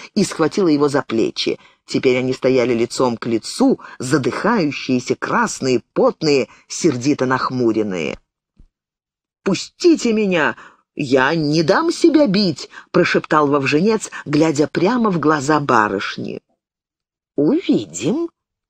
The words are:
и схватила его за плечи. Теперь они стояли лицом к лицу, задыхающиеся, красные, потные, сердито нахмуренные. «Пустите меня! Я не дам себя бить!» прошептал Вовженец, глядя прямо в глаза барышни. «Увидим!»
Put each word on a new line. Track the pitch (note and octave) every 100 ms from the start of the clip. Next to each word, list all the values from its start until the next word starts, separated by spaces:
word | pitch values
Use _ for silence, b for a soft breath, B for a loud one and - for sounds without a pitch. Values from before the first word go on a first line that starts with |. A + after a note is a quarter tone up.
| B
и | -
схватила | F3+ - D#3 - F3+
его | D3 D3
за | C3+
плечи. | - A2+ F#2 - - - b b -
Теперь | C3 B2+ B2+
они | B2+
стояли | C3 C3 C3 A#2+
лицом | A#2 A#2+ - B2+ A#2
к | B2
лицу, | A2+ - - C4+ F#3+ B B
задыхающиеся, | B2+ D3 B2 - G3 A#3 D3 C3 - B2+ -
красные, | B2 - F#3+ A3 - C3 A#2+ -
потные, | - B3 - D#3 C#3+ A2 b b
сердито | - E3+ B2 C3 C#3 B2+
нахмуренные. | C3 - B2+ A#2 G#2+ G#2 F2+ C#2+ - _ _ _ _ - _ _ _ _ _ _ _
«Пустите | - F#3+ - - F4 D4+ A#3+
меня! | A3 G#3 F3 C3+ - B B _
Я | - C3 C3 C3
не | E3 D3 D#3
дам | D3+ A3+ E4
себя | - E4+ D4+ C#4+
бить!» | F#3 G3 C#3+ - B B
прошептал | F3 E3 F3 - D#3 D3
Вовженец, | C#3+ C3+ D3 G3+ A3 - B -
глядя | D3 D#3+ C#3+ -
прямо | - F3+ B3 A3
в | E3+
глаза | D3 D3 C3+ D3+
барышни. | C#3 A#2+ G#2 G2 - - D#2+ - _ _ _ _ _ _ _ _ _
«Увидим!» | - D3 D#4 F4 G#3 G#2+ D#3+ F#3+ C#4 E4+ _ _ _